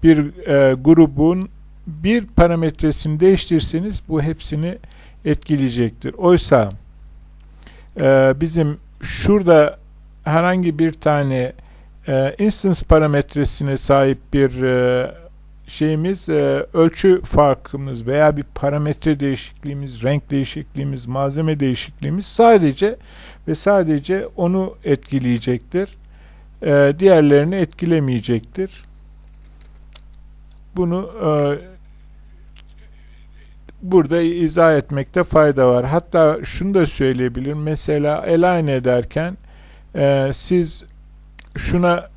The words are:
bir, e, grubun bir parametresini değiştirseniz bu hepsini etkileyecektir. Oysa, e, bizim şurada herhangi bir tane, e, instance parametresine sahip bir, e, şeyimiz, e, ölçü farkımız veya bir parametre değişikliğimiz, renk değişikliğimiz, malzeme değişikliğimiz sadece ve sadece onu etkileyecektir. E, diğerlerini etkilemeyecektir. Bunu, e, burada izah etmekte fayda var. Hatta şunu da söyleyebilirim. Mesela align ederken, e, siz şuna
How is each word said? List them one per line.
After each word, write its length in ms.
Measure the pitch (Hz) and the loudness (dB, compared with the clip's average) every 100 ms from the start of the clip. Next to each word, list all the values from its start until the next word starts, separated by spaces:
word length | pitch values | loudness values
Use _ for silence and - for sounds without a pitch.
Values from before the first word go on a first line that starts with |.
bir, 440 | 165 156 147 - - | 6 4 2 -6 0
e, 280 | 139 135 | 4 4
grubun 720 | 131 139 165 156 135 156 185 190 - - - - | 2 4 6 6 4 0 0 -6 -14 -20 -20 -16
bir 400 | 151 180 240 202 | -6 0 0 0
parametresini 920 | - 170 170 165 151 156 143 156 151 | 2 2 2 -2 0 -2 -2 -4 2
değiştirseniz 800 | 185 190 - 165 - 160 202 202 - | 4 4 2 -2 -2 -4 -6 -8 -6
bu 140 | 160 | -4
hepsini 560 | 147 156 - 151 165 185 - - - - | -4 -6 -8 -6 -6 -8 -18 -20 -20 -10
etkileyecektir. 880 | 151 147 - 147 131 120 117 113 - | -4 -4 -2 -2 0 0 -4 -4 -12
Oysa, 580 | - 180 175 - 135 101 98 - - - - - - - - - - - - | -2 2 2 4 2 2 -6 -18 -20 -20 -20 -20 -20 -20 -20 -20 -20 -18 -2
e, 340 | 135 135 135 131 | 2 4 4 2
bizim 380 | 165 165 147 151 - - | -2 0 -2 -4 -14 -16
şurada 760 | - - - 208 175 160 147 - - - - - | -12 -4 0 2 6 4 4 -2 -20 -20 -20 -12
herhangi 540 | - 156 175 185 175 151 | -2 0 0 0 -2 0
bir 140 | 165 | -2
tane, 600 | 156 156 147 139 131 127 - - - - - - | -2 -2 0 -2 -2 -4 -8 -20 -20 -20 -18 -4
e, 260 | 135 135 - | -2 -2 0
instance 420 | 208 - 190 175 - | -2 0 -2 -2 2
parametresine 880 | 156 156 143 143 147 143 - 143 135 | 2 4 0 -2 -2 -4 -4 -6 -6
sahip 420 | - 139 135 135 - | 0 2 2 -2 -4
bir, 300 | 143 135 127 | 0 0 0
e, 600 | 131 127 123 127 127 - - - - - - | -2 0 0 0 -4 -10 -20 -20 -20 -20 -20
şeyimiz, 640 | - 151 156 170 196 - | -4 -2 -2 -4 -6 -4
e, 380 | 156 143 139 - | -2 0 -2 -2
ölçü 500 | - 165 - 190 185 | 0 0 2 2 2
farkımız 840 | - - 147 131 - 139 135 120 113 | 2 2 2 0 -6 -12 -10 -10 -4
veya 300 | 143 151 147 | 2 2 2
bir 60 | |
parametre 800 | 139 - 143 147 147 143 160 147 | -8 -6 -4 -2 -4 -4 -2 -2
değişikliğimiz, 840 | 139 135 - - 147 139 139 120 | -2 -6 -10 -14 -12 -10 -12 -6
renk 280 | 120 147 - | -2 -2 -2
değişikliğimiz, 760 | 139 131 - 139 139 143 135 120 | -4 -4 -8 -12 -10 -8 -8 -8
malzeme 540 | 131 139 139 160 151 | -4 -4 -2 -4 -2
değişikliğimiz 640 | 139 120 - - 139 170 196 | -2 -2 -8 -10 -8 -6 -8
sadece 720 | - 233 220 160 131 202 240 - - - - - | 2 6 6 4 0 -4 -4 -16 -20 -20 -16 -8
ve 60 | |
sadece 720 | 156 - 202 165 151 143 190 196 - | -4 0 2 2 -2 -2 -6 -6 -4
onu 400 | 175 185 185 - | -2 -2 -4 -8
etkileyecektir. 1120 | - 139 - 135 127 120 113 123 - 175 196 - - - - - - - | -4 -4 -2 -4 -2 -2 -2 -6 -4 -6 -6 -12 -20 -20 -20 -20 -20 -10
E, 320 | 160 143 143 147 | 0 2 2 4
diğerlerini 560 | 190 175 147 143 151 | 4 6 6 4 2
etkilemeyecektir. 1300 | 190 170 - 175 165 139 123 104 117 - - 190 - - - - - - - - - - - - - - - - - - - - 180 | -2 -4 -4 -2 0 0 -4 -2 -4 -4 -10 -10 -10 -20 -20 -20 -20 -20 -20 -20 -20 -20 -20 -20 -20 -20 -20 -20 -20 -20 -20 -14 -4
Bunu, 340 | 175 175 185 - | -2 -2 -6 -6
e, 40 | 156 151 143 143 - - - - - - - - - - - - - - - - - - - - - - | -2 0 0 -4 -10 -20 -20 -20 -20 -20 -20 -20 -20 -20 -20 -20 -20 -20 -20 -20 -20 -20 -20 -20 -20 -16
burada 380 | 180 185 143 165 | 2 2 2 0
izah 560 | 165 175 165 160 165 151 | -2 -2 -2 2 2 2
etmekte 480 | - 139 135 - | -2 -8 -4 -4
fayda 440 | 175 156 151 135 127 | 0 2 2 4 2
var. 160 | 123 | 2
Hatta 540 | 127 170 - 175 156 160 | 0 -4 -2 2 2 2
şunu 300 | - - 185 | -8 -8 -2
da 120 | 196 156 | 0 0
söyleyebilirim. 760 | - 135 127 127 123 135 151 | 0 -2 0 -4 -4 -8 -6
Mesela 600 | 151 151 - 151 147 151 | -6 -6 -4 -2 -2 -4
align 440 | - 165 180 175 151 | 0 2 2 2 0
ederken, 720 | 131 123 123 117 - 165 190 - - - - - | -2 0 0 -2 -6 -6 -10 -18 -20 -20 -20 -14
e, 360 | 165 139 139 135 | -2 0 2 -2
siz 520 | 135 - 180 165 - - - - - - - - - | -6 -2 -2 -2 -8 -20 -20 -20 -20 -20 -20 -16 -10
şuna 520 | - 175 175 175 - | -4 0 0 0 -4